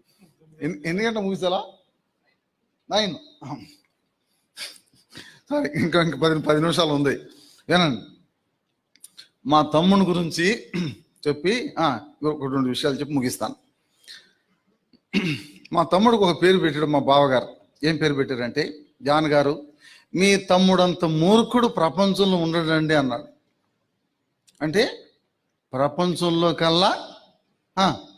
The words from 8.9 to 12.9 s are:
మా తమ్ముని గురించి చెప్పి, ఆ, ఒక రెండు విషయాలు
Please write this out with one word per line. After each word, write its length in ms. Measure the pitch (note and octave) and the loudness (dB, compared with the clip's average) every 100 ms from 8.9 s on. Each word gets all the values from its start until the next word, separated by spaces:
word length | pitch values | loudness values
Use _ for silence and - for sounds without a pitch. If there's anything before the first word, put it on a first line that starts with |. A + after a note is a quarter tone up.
| _ - - - _ B2+ | _ -20 -20 -20 _ 0
మా 160 | D3+ | 2
తమ్ముని 420 | D3 D3+ F3+ G3 | 2 2 4 4
గురించి 680 | F3+ E3+ E3 - F3 A#3 - - E3 G#2 _ _ D3 | 4 0 -4 -2 -2 -2 -6 -8 -8 -10 _ _ -6
చెప్పి, 460 | C#3+ E3+ A#3+ C#4 - | -4 -2 -4 -4 -4
ఆ, 220 | D#3+ A#2 - _ | -2 -2 -8 _
ఒక 280 | D3+ D3+ C#3+ | -6 -4 -4
రెండు 160 | C#3 B2+ | -2 -2
విషయాలు 320 | B2 D3 | -2 -2